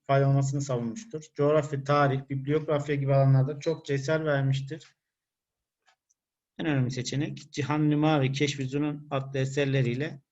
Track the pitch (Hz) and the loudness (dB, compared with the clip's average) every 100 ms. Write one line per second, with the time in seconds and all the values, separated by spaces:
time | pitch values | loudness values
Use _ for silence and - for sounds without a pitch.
0 | - 139 139 139 135 143 135 120 117 113 | 0 2 4 2 2 -2 -4 -4 -4 -8
1 | - 156 - - 143 156 147 139 135 147 | -12 -14 -12 -2 2 2 0 -6 0 2
2 | 143 135 - 135 131 156 151 147 143 143 | 4 2 -4 -6 -2 -2 0 -2 0 -2
3 | 135 139 135 131 131 147 165 156 - 139 | 2 4 6 6 4 -2 -4 -4 -4 -4
4 | 139 160 156 139 135 135 135 156 - _ | 0 0 2 0 0 -2 -4 -12 -14 _
5 | _ _ _ _ _ _ _ _ _ _ | _ _ _ _ _ _ _ _ _ _
6 | _ _ _ _ _ - 170 139 123 127 | _ _ _ _ _ -6 -2 0 0 -4
7 | 117 139 160 - - - 135 151 151 147 | -4 -4 -4 -8 -10 -6 -2 2 2 4
8 | 156 151 131 135 143 143 131 143 147 147 | 4 4 2 0 -2 -2 -4 -2 -2 -4
9 | - 139 135 135 131 143 139 135 120 120 | -6 -6 -4 -4 -2 0 0 2 0 -2
10 | 160 175 _ | -6 -10 _